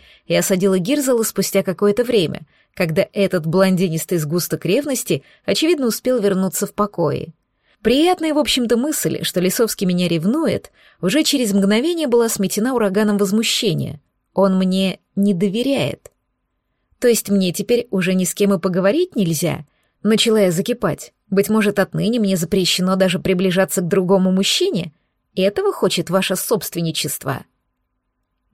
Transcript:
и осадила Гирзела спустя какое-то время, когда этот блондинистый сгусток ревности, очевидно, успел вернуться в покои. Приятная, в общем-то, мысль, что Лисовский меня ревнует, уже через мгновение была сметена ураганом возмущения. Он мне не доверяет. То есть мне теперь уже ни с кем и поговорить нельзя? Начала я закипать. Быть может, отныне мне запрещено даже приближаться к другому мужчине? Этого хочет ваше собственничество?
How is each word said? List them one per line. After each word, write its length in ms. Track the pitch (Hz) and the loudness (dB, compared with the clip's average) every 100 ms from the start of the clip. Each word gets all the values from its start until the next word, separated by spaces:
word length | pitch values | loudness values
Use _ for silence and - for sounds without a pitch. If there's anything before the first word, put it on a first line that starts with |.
| - - - | -18 -16 -2
и 80 | |
осадила 440 | 170 185 185 196 185 | -2 0 2 2 2
Гирзела 440 | 175 294 269 240 | 0 0 0 0
спустя 400 | 220 - 190 196 | 0 -2 -2 0
какое-то 420 | 190 175 208 202 | -2 0 0 2
время, 420 | 240 233 151 - - _ _ | 0 0 0 -4 -14 _ _
когда 320 | - 170 156 - | -4 0 0 0
этот 340 | 208 190 180 160 | 0 0 0 0
блондинистый 720 | 185 190 180 185 160 - 175 | 2 2 2 0 -2 -2 -4
сгусток 460 | 147 175 - 151 | -2 -4 -4 -4
ревности, 580 | 156 233 294 262 - 143 - _ | -2 -2 -2 -4 -2 -4 -6 _
очевидно, 420 | - 202 320 302 240 | -4 0 2 2 0
успел 320 | - 254 254 | -2 -2 0
вернуться 480 | 196 185 190 - 196 | 2 0 -2 -2 -4
в 60 | |
покои. 600 | - 208 - 151 135 - - _ _ _ _ | -2 -4 -2 -2 -2 -8 -16 _ _ _ _
Приятная, 520 | 226 269 349 359 320 | 0 4 4 2 0
в 40 | 302 | 0
общем-то, 380 | 233 262 233 233 | 0 0 0 0
мысль, 460 | 294 294 156 - | 0 -2 -4 -4
что 180 | 170 180 | -4 -2
Лисовский 460 | 190 220 226 - 185 | 0 0 0 0 -2
меня 200 | 180 180 | 0 0
ревнует, 640 | 170 185 302 277 - - _ _ _ | 0 0 0 0 -2 -6 _ _ _
уже 220 | 180 277 | 0 2
через 300 | 302 277 220 | 2 0 2
мгновение 560 | 196 196 214 320 339 294 | 2 4 2 0 -2 2
была 200 | 233 226 | 2 2
сметена 460 | 220 190 214 247 | 0 -2 0 0
ураганом 420 | 247 202 196 214 202 | 0 0 2 2 2
возмущения. 840 | 202 214 220 - 214 147 131 - _ _ _ | 2 0 0 -2 -2 -2 -4 -10 _ _ _
Он 240 | - 196 190 | 0 2 2
мне 420 | 185 190 190 - _ 196 | 2 0 0 -4 _ 0
не 160 | 202 | 0
доверяет. 800 | 175 202 214 262 269 - - - _ _ _ _ _ _ _ _ _ | 2 0 0 0 0 -2 -6 -14 _ _ _ _ _ _ _ _ _
То 100 | 247 | 2
есть 220 | 226 - | 2 0
мне 220 | 202 185 | 0 0
теперь 360 | 165 202 240 - | -2 0 -2 0
уже 220 | 190 180 | -2 0
ни 100 | 185 | 0
с 100 | 180 | -2
кем 180 | - 202 | 0 0
и 60 | 190 | 2
поговорить 580 | 190 180 190 294 370 254 | 0 0 2 0 0 -2
нельзя? 500 | 170 160 156 135 - _ _ _ | -2 0 -4 -6 -10 _ _ _
Начала 380 | 208 220 233 220 | 0 2 2 2
я 100 | 185 | 2
закипать. 640 | 165 202 247 185 - - _ _ | 2 -2 -2 -4 -4 -10 _ _
Быть 180 | 190 196 | -2 2
может, 300 | 214 202 196 | 2 2 0
отныне 420 | 185 156 190 240 | -2 -2 -2 0
мне 160 | 202 185 | 0 0
запрещено 600 | 165 190 175 - 185 190 | 0 0 0 0 0 2
даже 220 | 190 170 | 0 0
приближаться 600 | 175 185 190 175 190 190 | 0 0 0 0 0 -2
к 80 | 170 | 0
другому 420 | 202 180 190 185 | 0 2 2 2
мужчине? 600 | 185 202 - 370 226 151 - _ _ _ | 2 0 0 0 -2 -6 -12 _ _ _
Этого 380 | - 190 202 392 | -2 0 0 -2
хочет 380 | - 190 - 165 | 0 -2 -2 -2
ваше 260 | 185 190 180 | -2 0 -4
собственничество? 1120 | - 208 - 170 165 156 147 - 135 - - _ _ _ _ _ _ _ _ _ _ | -2 -4 -4 -6 -4 -4 -6 -6 -8 -8 -10 _ _ _ _ _ _ _ _ _ _